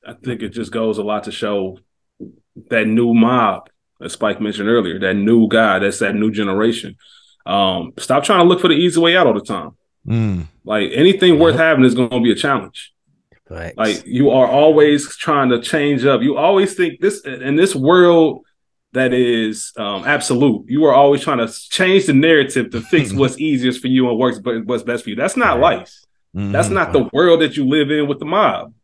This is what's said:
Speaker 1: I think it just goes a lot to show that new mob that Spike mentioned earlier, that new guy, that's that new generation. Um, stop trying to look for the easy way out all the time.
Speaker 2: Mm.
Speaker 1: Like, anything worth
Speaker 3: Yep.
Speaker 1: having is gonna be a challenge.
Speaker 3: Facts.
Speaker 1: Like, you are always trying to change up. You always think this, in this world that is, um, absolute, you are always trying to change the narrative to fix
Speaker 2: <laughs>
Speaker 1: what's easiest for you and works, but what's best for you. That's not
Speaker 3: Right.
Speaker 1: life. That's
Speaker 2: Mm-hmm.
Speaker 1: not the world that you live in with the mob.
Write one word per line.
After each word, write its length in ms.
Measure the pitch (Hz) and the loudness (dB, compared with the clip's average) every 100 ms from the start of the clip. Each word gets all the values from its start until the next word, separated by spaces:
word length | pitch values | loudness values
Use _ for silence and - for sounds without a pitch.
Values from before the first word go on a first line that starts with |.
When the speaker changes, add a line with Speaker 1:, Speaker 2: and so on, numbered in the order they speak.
| - | -20
Speaker 1:
I 80 | |
think 280 | - 127 117 | -14 -10 -8
it 80 | 110 | -10
just 220 | 110 107 | -10 -8
goes 260 | 117 113 104 | -4 -4 -4
a 60 | |
lot 200 | 104 104 104 | -4 -6 -6
to 60 | |
show 480 | - 107 101 95 92 _ _ _ _ - _ _ - - | -8 -6 -4 -6 -10 _ _ _ _ -20 _ _ -20 -6
that 180 | 117 107 | -2 0
new 260 | 110 120 | 0 2
mob 560 | 117 113 123 110 95 - _ _ _ | 2 2 2 0 -2 -12 _ _ _
that 100 | - | -16
Spike 320 | - 107 95 | -6 -6 -4
mentioned 260 | 104 104 101 | -6 -6 0
earlier, 300 | 117 92 90 | 0 0 -4
that 140 | 95 | -4
new 340 | 101 101 117 110 | -2 2 4 4
guy, 320 | 113 110 95 | 2 2 2
that's 200 | 98 - | -2 -2
that 160 | 104 104 | -4 -2
new 140 | 107 | -2
generation. 680 | 104 101 98 110 113 - - _ _ _ _ - | -2 -4 0 -2 -2 -8 -18 _ _ _ _ -6
Um, 480 | 98 98 90 82 - | -2 0 -2 -8 -12
stop 260 | - 131 | -2 -2
trying 160 | - 196 | 2 2
to 60 | 175 | 4
look 140 | 175 | 4
for 80 | 180 | 2
the 60 | |
easy 260 | 147 175 165 | 2 2 2
way 160 | 170 175 | 2 2
out 120 | 156 | 2
all 60 | |
the 80 | 104 | 0
time. 360 | - 101 78 _ _ _ - | -4 -10 -10 _ _ _ -6
Speaker 2:
Mm. 400 | 113 110 92 80 _ - | -2 -2 -4 -8 _ -4
Speaker 1:
Like, 240 | 107 98 | -2 -2
anything 460 | 123 170 190 185 156 | 2 2 4 4 4
worth 140 | 165 156 | 4 4
Speaker 3:
Yep. 60 | |
Speaker 1:
having 240 | 160 147 127 | 2 4 4
is 100 | 117 | 4
gonna 240 | 120 123 | -2 0
be 100 | 117 | 0
a 40 | 101 | 0
challenge. 560 | 147 135 95 - - _ _ _ _ _ _ | 0 -2 -4 -18 -20 _ _ _ _ _ _
Speaker 3:
Facts. 300 | 87 82 - | -14 -14 -4
Speaker 1:
Like, 260 | 110 104 - | -4 -4 -6
you 240 | 123 143 | 0 2
are 160 | 131 123 | 4 2
always 680 | 135 156 156 151 147 143 - | 4 4 6 4 2 -4 -10
trying 340 | - 147 131 | -4 0 0
to 120 | 120 | 0
change 440 | 120 160 147 139 131 | -2 -2 0 0 0
up. 160 | 131 | 2
You 140 | 123 135 | 0 0
always 380 | 160 196 190 - | 2 2 0 -2
think 240 | 175 - | -4 -2
this, 220 | 190 196 | -4 -4
in 340 | - 127 127 147 | -12 -10 -4 0
this 200 | 190 139 | 0 0
world 680 | 131 180 175 170 160 - _ _ _ _ _ | 2 4 6 6 2 0 _ _ _ _ _
that 200 | 123 131 | -4 -2
is, 580 | 127 123 117 110 110 - - | 0 0 0 -2 -6 -12 -10
um, 260 | 104 101 123 | -8 -8 -2
absolute, 600 | 147 - 123 139 104 - | -4 -2 0 2 0 -4
you 160 | 135 156 | 0 4
are 80 | |
always 280 | 131 143 143 | 6 4 2
trying 180 | 151 131 | 0 -2
to 80 | 113 - - | -4 -8 -10
change 360 | - 185 190 190 | -2 2 2 4
the 80 | |
narrative 580 | 139 160 156 135 - 117 | 2 4 2 2 -2 -6
to 100 | 117 | -8
fix 300 | - - 135 | -4 -2 -2
Speaker 2:
<laughs> 0 | |
Speaker 1:
what's 260 | 98 135 - | -2 -2 -2
easiest 420 | 156 139 127 123 | -4 -2 -2 -4
for 60 | 127 | -2
you 220 | 131 127 | 0 0
and 80 | 113 | 0
works, 200 | 127 120 | -2 -2
but 260 | 123 113 104 | -6 -6 -4
what's 180 | 120 | -6
best 200 | 117 120 | -6 -8
for 60 | - | -8
you. 60 | 104 | -6
That's 220 | 156 - | -6 -2
not 220 | 226 127 | 0 2
Speaker 3:
Right. 200 | 160 101 | 0 0
Speaker 1:
life. 140 | - - _ _ _ | -8 -20 _ _ _
That's 340 | 90 101 107 - | -10 -6 -2 -2
Speaker 2:
Mm-hmm. 60 | 190 | -2
Speaker 1:
not 180 | 165 | 0
the 160 | 147 120 | 0 -2
world 280 | 135 175 165 | 0 2 2
that 140 | 156 135 | 2 -2
you 100 | 131 | -2
live 240 | 151 143 | 0 0
in 160 | 151 147 | -2 -4
with 120 | 139 | -6
the 60 | 151 | -4
mob. 480 | 185 185 95 110 _ | 0 0 -2 -10 _